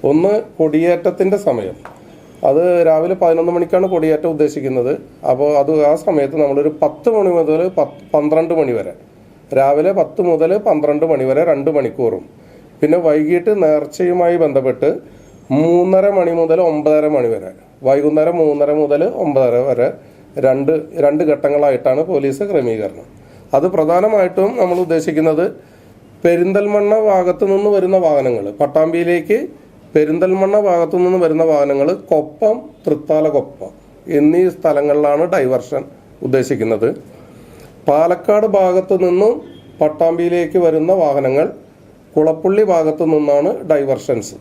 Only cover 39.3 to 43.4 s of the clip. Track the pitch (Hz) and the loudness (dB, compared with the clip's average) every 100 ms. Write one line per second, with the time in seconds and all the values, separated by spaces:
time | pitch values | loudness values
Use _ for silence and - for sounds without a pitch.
39.3 | 240 - - - - 151 156 165 170 170 | 0 -8 -20 -20 -2 -2 0 0 0 -2
40.3 | 175 170 180 170 156 160 190 156 143 131 | -2 -2 0 2 0 0 2 2 0 0
41.3 | 135 160 - - - - - - - 156 | 0 -2 -4 -20 -20 -20 -20 -6 0 0
42.3 | 160 185 202 208 175 156 156 165 151 147 | 0 0 0 2 2 0 0 0 0 2
43.3 | 143 | 2